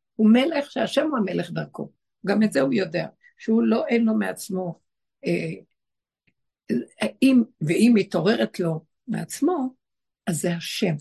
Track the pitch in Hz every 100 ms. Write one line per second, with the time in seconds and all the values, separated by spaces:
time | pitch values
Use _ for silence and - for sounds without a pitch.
0 | _ - 214 240 277 302 285 - - -
1 | 311 269 190 170 170 160 156 - - _
2 | _ _ 180 208 214 269 269 247 175 165
3 | 160 - _ _ - 226 226 220 - 233
4 | 233 220 190 180 - 185 180 170 _ _
5 | _ _ 277 170 165 - - _ _ _
6 | _ _ _ _ _ _ - 240 - -
7 | 214 - 262 254 226 _ 151 165 226 226
8 | 190 180 165 233 220 - 170 156 - _
9 | - 220 - - 294 359 262 - _ _
10 | _ _ - 156 180 170 - - 185 151